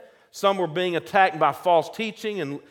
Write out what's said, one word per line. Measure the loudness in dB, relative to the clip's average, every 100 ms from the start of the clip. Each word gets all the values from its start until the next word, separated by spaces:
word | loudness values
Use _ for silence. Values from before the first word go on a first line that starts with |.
| -20 _ _
Some | -2 0 0
were | -2
being | -2 -2 -2
attacked | 0 4 4 4
by | 0
false | 0 2 2 2
teaching | -4 -8 -6 -8 -6
and, | -6 -8 -14